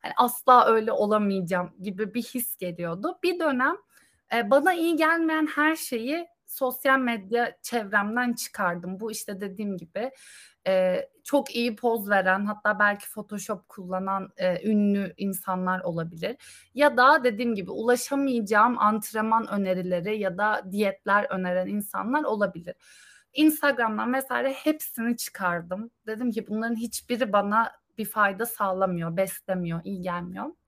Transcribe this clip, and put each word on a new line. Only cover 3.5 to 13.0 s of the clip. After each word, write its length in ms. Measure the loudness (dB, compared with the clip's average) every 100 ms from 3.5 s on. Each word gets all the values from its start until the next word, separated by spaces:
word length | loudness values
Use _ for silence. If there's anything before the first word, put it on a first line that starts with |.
| 2 0 0 _ _ _ _ _
e, 160 | -2 4
bana 220 | 4 4
iyi 220 | 2 0 2
gelmeyen 500 | 2 2 2 0 0
her 300 | 2 2 0
şeyi 500 | -4 -6 -4 -4 -6 _ _
sosyal 520 | -4 -4 0 2 2
medya 600 | 2 -4 -2 -2 -2 -4
çevremden 680 | -6 -4 0 0 0 0 -2
çıkardım. 680 | -2 -6 -2 -2 -2 -6 -8
Bu 100 | -8
işte 300 | -8 -10 -8
dediğim 360 | -8 -6 -6 -6
gibi, 340 | -8 -8 -8 -10 -20 -20 -20 _ 0
e, 380 | 2 2 0 -4 _
çok 300 | 0 0 0 -2
iyi 200 | -2 0
poz 320 | -2 -2 2
veren, 360 | 2 4 0 0
hatta 320 | -2 -2 2
belki 300 | 2 0